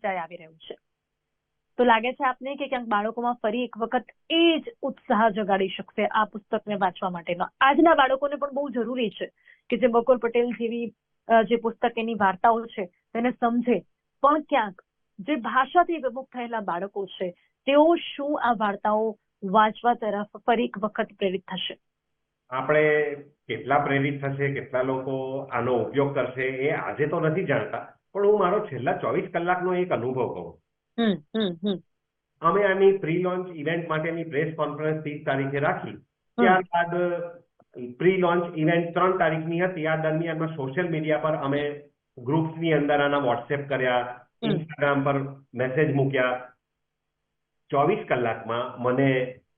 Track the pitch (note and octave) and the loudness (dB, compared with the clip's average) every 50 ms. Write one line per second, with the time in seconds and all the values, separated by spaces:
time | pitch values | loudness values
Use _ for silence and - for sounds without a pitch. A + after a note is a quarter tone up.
0 | - G3+ F#3 F3+ E3 D#3+ F3 E3 D#3+ D#3+ E3 D#3+ - - - - _ _ _ _ | -6 -6 -6 -6 -8 -10 -14 -18 -18 -20 -20 _ -18 -18 -18 -18 _ _ _ _
1 | _ _ _ _ _ _ _ _ _ _ _ _ _ _ _ - B3 A#3+ A3+ A3+ | _ _ _ _ _ _ _ _ _ _ _ _ _ _ _ 2 4 4 4 4
2 | A3 B3+ B3+ - C#4+ C4 - - B3+ C4+ C#4 C#4+ C#4+ C4+ C4+ B3 A#3+ A3+ - - | 2 -2 -4 -2 -2 -2 -2 -2 -6 -10 -8 -8 -6 -4 -4 -6 -4 -2 -2 0
3 | G#3 A3 A3+ A#3+ A#3+ A#3+ A#3+ - - G#3+ G#3 B3 B3 A#3 - G#3+ A3+ A3+ B3 B3+ | -2 -2 -4 -4 -4 -4 -2 -2 -2 -2 -2 -2 -4 -4 -6 -6 -4 -2 -2 -4
4 | B3 _ - _ _ - D#4+ E4 E4+ E4+ D#4+ D4+ - A#4+ - - - C4+ - - | -4 _ -20 _ _ -2 2 4 6 6 4 2 -2 -8 -12 -8 -6 -8 -8 -6
5 | _ - A#3 G#3 A3+ A3+ F3+ A3 G#3 F3+ G3 F#3+ F#3+ F#3+ - - F#3+ _ - - | _ 0 2 4 4 2 2 0 -2 0 0 0 0 -2 -4 -8 -12 _ -4 -2
6 | G3+ - - A3 G#3+ G#3+ - G#3 - - A3+ G#3+ - G#3+ G#3 F#3+ G3 F#3 F#3 - | -2 0 2 0 0 -2 -4 -12 -8 -4 -4 -4 -4 -4 -4 0 0 -2 -2 -2
7 | G3+ F#3 F3+ E3+ E3 - F3 F3 F3 - _ - C4+ C4+ C#4+ - E4 E4+ D#4+ C#4+ | -6 -6 -6 -6 -6 -6 -4 -4 -4 -4 _ 2 4 4 6 6 6 6 6 6
8 | C4 C4 C4 C4+ C#4+ C#4 C#4+ B3+ C#4+ C#4+ C4 C#4 C#4+ C#4 G#3 B3 A3 A3+ B3+ B3+ | 4 2 2 0 -2 -2 -4 -4 -6 -4 -4 -4 -4 -4 -4 -4 -4 -4 -2 -2
9 | A#3 G3 - - F3+ - _ _ _ - - _ _ - B3 F#3+ A#3+ A#3+ A3+ A#3 | -2 -4 -4 -6 -12 -12 _ _ _ -20 -20 _ _ -4 -2 2 2 4 4 4
10 | A#3 C4+ B3+ A3+ A#3 A#3 A#3 A#3+ A#3+ B3 A3+ - A#3 A3+ A#3 A#3 A#3+ G#3+ - _ | 4 4 2 2 2 0 0 0 0 0 -2 -4 -4 -4 -4 -4 -6 -6 -10 _
11 | _ _ _ _ _ - A3+ A3+ A3 - A#3 A3+ A3 A3+ A3+ - - A#3 A#3 A#3 | _ _ _ _ _ 4 4 4 4 4 2 0 0 -2 -4 -2 -2 -2 -2 -2
12 | A3 A#3 A3+ G#3 G#3 F#3+ F#3 F#3 - A#3 A3+ A#3 A3+ A3+ - A3 F#3 - _ _ | -4 -4 -2 0 2 0 0 0 0 0 0 0 -2 -8 -8 -10 -10 -10 _ _
13 | _ _ - A3+ A#3+ B3+ B3 - B3 A#3 A#3+ A#3+ A#3+ B3 A3+ E3+ - _ _ _ | _ _ -6 -2 -2 -2 -2 0 -2 0 0 0 2 2 0 0 -2 _ _ _
14 | _ _ _ _ - C#4 D4+ D#4 D4 - D4 B3+ G#3+ G3+ F3+ _ - _ _ _ | _ _ _ _ 2 4 4 2 0 0 0 0 0 -2 -6 _ -20 _ _ _
15 | _ _ _ - F#3 C#4+ D4+ B3 G#3+ A3+ A3 C4 C4 C4+ - F4+ F4 F4 E4+ D4+ | _ _ _ -10 -6 -4 -4 -4 -2 -2 0 0 0 2 4 4 4 4 0 -4
16 | B3 B3+ A3+ C4 C4 _ - B3 A#3+ A#3 A#3 A3 G3+ F#3 E3+ F3 F#3+ G3+ - G3+ | -4 -6 -6 -8 -12 _ -10 -10 -8 -6 -6 -6 -4 -4 -4 -4 -6 -6 -6 -8
17 | G3 F#3 - - F#3+ F3 F3 _ _ _ _ _ - C4 C#4 D4 D4+ E4 E4+ D#4+ | -8 -8 -6 -8 -8 -8 -8 _ _ _ _ _ 0 4 6 6 8 6 4 2
18 | - - - - C#4 D4 D4+ - - A#3 A#3+ G#3 G#3+ G3+ G3 G3+ - G#3+ G#3+ G#3+ | 0 -6 -8 -6 -4 -4 -2 -2 0 0 0 0 0 -2 -2 -2 0 0 0 0
19 | A3 A3+ G#3 _ _ _ _ - G3+ F#3+ F3+ A3 G#3+ A3 G#3 - - A#3+ A#3+ - | 0 -2 -4 _ _ _ _ -10 -4 2 4 4 4 4 2 0 0 0 0 0
20 | A3 G#3+ G3+ G3+ G#3 - - G3+ - - A#3 A3 B3 A#3+ - G3 G#3+ G#3 - - | -2 -4 -4 -4 -6 -8 -12 -6 0 0 2 2 0 -2 -4 -4 -6 -4 -4 -4
21 | G#3+ - - - G#3 F#3+ F#3 F#3 - - F#3+ F3 - - - - _ _ _ _ | -6 -6 -4 -4 -2 -2 -2 -2 -6 -8 -10 -8 -8 -10 -10 -14 _ _ _ _
22 | _ _ _ _ _ _ _ _ _ - B2+ C3 C#3 D3 D3+ D3+ D3+ D3+ D3+ D3+ | _ _ _ _ _ _ _ _ _ -8 -6 -4 0 2 4 4 4 4 4 2
23 | D3 C#3+ C#3+ C#3+ - - _ _ _ - A2+ G#2+ G#2+ B2 C#3 D3 - C#3 C#3 C#3 | 2 0 -4 -8 -12 -18 _ _ _ -8 -8 -6 -2 0 0 2 2 2 2 2
24 | C#3 D3 C#3 - C#3 C#3 C3+ C#3 C#3+ C#3 C#3 C#3 - - B2+ B2+ C3 C3+ C3 C3 | 2 0 -2 -4 -4 -4 -2 -2 -2 -2 -2 -4 -6 -4 -2 -2 0 0 -2 -2
25 | C3 C#3 C3+ C3 C3 C3 C3+ C#3 C#3 - B2+ A#2 A#2+ B2+ B2+ A#2 G#2+ G2+ - C#3 | -4 -4 -4 -4 -4 -6 -6 -8 -8 -6 -4 -2 0 0 0 0 0 0 0 0
26 | C#3 C#3 C#3 C#3 A#2+ - - C3 C3 C3 C3 C3 C3+ D3+ D#3 G#2 F2 F#2 G#2 - | 0 0 0 -2 -2 -2 -2 -4 -4 -4 -2 -2 -2 -2 -2 -2 -4 -6 -2 -2
27 | D3+ D3+ F3+ E3 D#3+ D#3 D3+ F#3+ F3+ - C3+ A2+ G#2+ - - A2 - - - _ | -2 0 0 0 0 0 0 0 0 0 0 0 0 -4 -8 -10 -10 -12 -20 _
28 | _ _ - F#3+ G3+ G3+ G#3+ G#3 F#3 F3 G3+ A3 - - C3+ A#2 B2 E3 F#3 - | _ _ -4 0 4 4 4 4 4 2 2 0 -2 -4 -6 -4 -2 -2 -2 -2
29 | C3+ A2+ B2+ F3+ - - - E3+ E3+ F3 F3+ F3+ F3+ F#3 F3+ F3+ F3+ F3+ C#3+ A2+ | -2 -2 -2 -2 -2 -2 -4 -2 0 0 0 0 0 -2 0 0 0 0 -2 -2
30 | A2+ B2+ B2+ C3 A2+ F#2+ - F2+ E2+ E2+ - _ _ _ _ _ _ _ - A#3 | -2 -2 -2 -2 -2 -4 -4 -8 -10 -12 -16 _ _ _ _ _ _ _ -4 -2
31 | A#3 G#3+ F3+ D3+ - _ - A3 G#3+ F#3 E3+ E3 F#3 G#3 F#3+ F3+ - _ _ _ | 0 0 0 -2 -4 _ -4 -2 -2 -2 -4 -4 -4 -4 -4 -4 -8 _ _ _
32 | _ _ _ _ _ _ _ - D#3 E3 F#3 G3+ G#3 F#3+ F#3+ G3 G3 G3 G3 - | _ _ _ _ _ _ _ -2 0 2 2 4 4 2 4 6 6 6 6 4
33 | - D3+ E3 F3+ F3+ F3+ F#3 F#3 F3+ F#3 E3+ D#3 C#3+ D#3 E3+ E3+ E3 - D#3 D#3 | 0 -2 0 0 0 -2 -2 -4 -6 -8 -8 -6 -4 -2 -2 -2 -2 -2 -2 -2
34 | D#3+ E3 E3 E3+ D#3+ D#3+ B2+ - D#3+ D#3 D#3 D#3 D3+ D3 C#3+ C#3+ D#3 D#3 D#3 D#3 | -2 -2 -4 -6 -6 -4 -2 -2 -2 -2 -2 -4 -4 -4 -4 -4 -2 -2 -2 -2
35 | - D3 D3+ D3+ - D3 C3+ C3+ C#3 C#3 C#3 C#3 C#3+ E3+ F#3 F3+ - - - - | -4 -8 -8 -6 -4 -2 -2 0 -2 -2 -2 -2 0 0 -2 -2 -6 -10 -12 -14
36 | - _ _ _ _ _ - A#3 A#3+ F#3 F#3 F#3 F#3 - - E3+ F3 E3+ F3 F3+ | -18 _ _ _ _ _ 0 4 6 6 6 4 2 0 0 0 0 0 0 0
37 | F3+ F3 F3 E3+ - - - - _ _ _ _ _ _ - B2 B2 A#2+ B2 - | 0 0 -2 -4 -6 -8 -12 -16 _ _ _ _ _ _ -14 -12 -12 -10 -4 2
38 | D#3+ F#3 F#3+ F3+ F3+ E3+ F3 F3 F3 F3 - D#3+ D#3 E3 E3+ E3+ E3 E3+ E3+ F3+ | 2 4 4 4 4 2 2 2 0 -2 -2 0 2 2 2 2 0 0 0 2
39 | F3+ F#3+ F#3 F#3+ F3 D#3+ D#3+ D#3+ D#3+ E3 E3 E3+ F3+ F#3 F#3 D#3 D3+ D#3 D#3+ D#3 | 2 2 4 4 2 2 2 0 -2 -2 -2 0 0 -2 -2 -2 -2 0 0 0
40 | D#3 D#3 D#3 D#3+ E3 D#3+ D#3 D#3+ D#3+ D#3 - C#3+ C3 B2+ - F3+ F3+ E3 D#3+ D#3 | 0 0 0 0 -2 -2 -2 -2 -4 -4 -4 -6 -6 -4 -2 -2 -2 -2 -2 -2
41 | D3+ D#3 D3+ D3 D3+ G3+ D#3 D#3 C#3 C#3 C#3+ D3 D3 D3 C#3+ - - - _ _ | 0 0 0 0 0 0 -2 -2 -2 -2 -2 -2 -2 -4 -6 -8 -14 -20 _ _
42 | _ _ - C3 A#2+ B2+ D#3 E3 D#3+ D#3+ - D#3+ E3 E3 D#3 C#3+ C#3+ D3 D3 C#3+ | _ _ -18 -10 -4 0 0 0 0 0 -2 -2 0 2 2 2 2 2 2 2
43 | C#3+ C#3+ C#3+ C#3+ C3+ A#2+ A#2 G#2+ - - D3 C#3 C#3 C#3 C3+ B2+ B2+ B2+ B2 B2 | 2 2 2 2 2 0 0 -2 -2 -4 -4 -4 -4 -2 -2 0 0 2 2 0
44 | A#2+ - - - - _ _ - - - - D#3+ D#3 - - - C#3+ C#3+ C#3 C#3 | 0 -2 -8 -14 -18 _ _ -6 -2 -2 -2 -2 -4 -6 -6 -2 0 2 2 2
45 | C#3 C#3+ C#3 C#3 C3+ C#3 - - - _ - A#2+ B2+ C3 C3 D#3 D3+ D3 C3+ C#3 | 2 0 0 0 -2 -4 -10 -14 -18 _ -6 -4 -4 -2 2 2 2 2 2 2
46 | C3+ C#3 C3 B2+ B2+ B2+ B2 - - - _ _ _ _ _ _ _ _ _ _ | 2 2 2 2 2 0 0 -2 -8 -14 _ _ _ _ _ _ _ _ _ _
47 | _ _ _ _ _ _ _ _ _ _ _ _ _ - D3+ C#3 D3 E3+ G#3+ G#3+ | _ _ _ _ _ _ _ _ _ _ _ _ _ -2 0 2 2 2 2 0
48 | - - - B2 A#2+ A2+ A2 A2 G#2+ A2 A#2 A#2+ B2+ - - B2 A#2+ B2+ B2+ C3+ | 0 -2 -2 0 0 -2 -2 -4 -4 -6 -4 -4 -4 -6 -6 -4 -2 0 2 4
49 | C#3 C3+ C3 B2+ B2+ - - - _ _ _ | 4 4 2 2 -2 -4 -8 -14 _ _ _